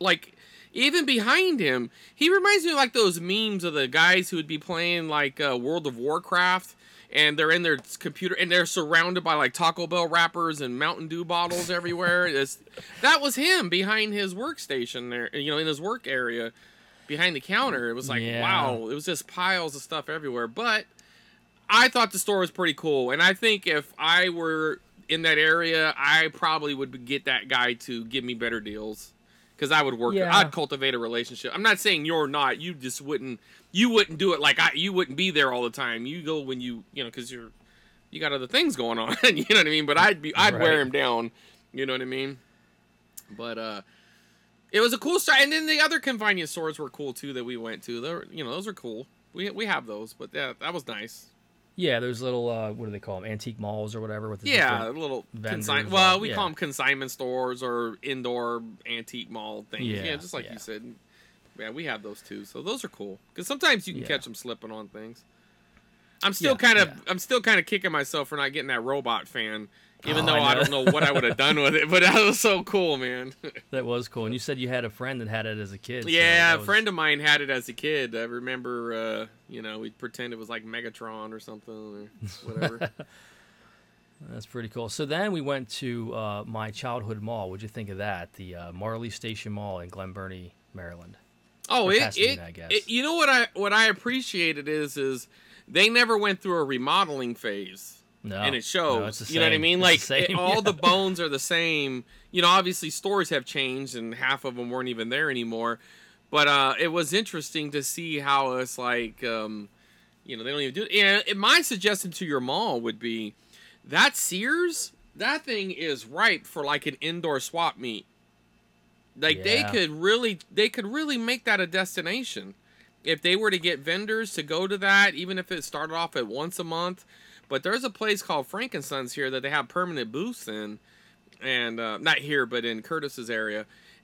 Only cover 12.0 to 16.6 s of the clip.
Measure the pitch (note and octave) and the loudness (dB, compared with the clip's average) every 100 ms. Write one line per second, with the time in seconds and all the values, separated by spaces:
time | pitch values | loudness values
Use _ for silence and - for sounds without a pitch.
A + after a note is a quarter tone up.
12 | F3+ F3+ F3+ C#3 C#3 - - - - - | 2 2 2 2 -2 -4 -16 -18 -18 0
13 | C4 D#4+ C#4 B3+ D#4+ F#4 F3+ F3 F#3+ A3 | 4 4 2 0 2 2 2 0 2 0
14 | G#3+ G#3 G3 F3+ C#4 D#4 - C3+ A#2+ B2+ | 0 -2 -4 -4 -8 -8 -6 -4 -4 -6
15 | B2 A#2+ A#2 - C#3+ D3+ D#3+ C#3+ F3+ A#3+ | -8 -6 -6 -4 -2 -2 -2 -2 -4 -6
16 | - C3 A#2+ A#2 A2+ - | -4 -2 -2 -4 -6 -10